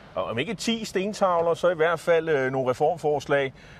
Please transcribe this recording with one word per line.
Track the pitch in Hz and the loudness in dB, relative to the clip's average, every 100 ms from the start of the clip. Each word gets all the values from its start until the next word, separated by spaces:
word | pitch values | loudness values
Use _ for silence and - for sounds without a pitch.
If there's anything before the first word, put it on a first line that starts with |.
| - | -10
om | - 90 113 | -6 -4 -4
ikke | 165 | -4
ti | 202 - 226 | -4 -2 -4
stentavler, | 214 190 196 196 190 170 170 | -2 -4 -4 0 2 2 2
så | 160 175 | 2 0
i | |
hvert | 170 160 165 | 2 2 0
fald, | - 165 160 | 2 2 2
øh, | 143 131 | 0 0
nogle | 135 127 | 0 0
reformforslag. | 123 156 170 151 147 - 143 135 - - - | 2 0 0 -2 -2 0 0 0 -6 -20 -12